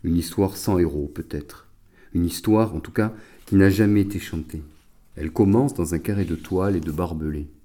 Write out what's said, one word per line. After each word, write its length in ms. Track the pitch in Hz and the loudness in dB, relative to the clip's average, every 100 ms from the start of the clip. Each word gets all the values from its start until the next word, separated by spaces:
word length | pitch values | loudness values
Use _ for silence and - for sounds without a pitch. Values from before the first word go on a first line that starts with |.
Une 120 | 90 85 | 0 -2
histoire 400 | 82 - 98 - | -2 -2 -2 -2
sans 220 | - 92 | 0 2
héros, 340 | 82 73 73 | 0 -2 -8
peut-être. 560 | - 80 73 73 - - _ - _ - | -10 -10 -10 -10 -20 -20 _ -20 _ -6
Une 120 | 87 85 | -2 -2
histoire, 500 | - - 107 110 78 | -2 2 2 2 -2
en 40 | |
tout 120 | - | -6
cas, 200 | - 107 107 - - - | -2 -2 -4 -20 -20 2
qui 80 | 98 | 6
n'a 160 | 95 | 6
jamais 300 | 95 107 104 | 6 4 4
été 180 | 98 101 | 2 -4
chantée. 420 | - 82 73 80 73 _ _ _ _ - | -6 -8 -8 -12 -14 _ _ _ _ -10
Elle 160 | 76 | -6
commence 420 | 80 98 110 139 | 2 4 4 2
dans 220 | - 82 85 | -2 -2 -2
un 40 | |
carré 260 | - 101 87 | -2 -2 -2
de 100 | 80 | -4
toile 400 | - 92 95 95 | -4 -2 0 -2
et 40 | |
de 120 | 80 | -4
barbelés. 580 | 76 87 80 78 76 73 - | -4 -4 -4 -6 -6 -10 -16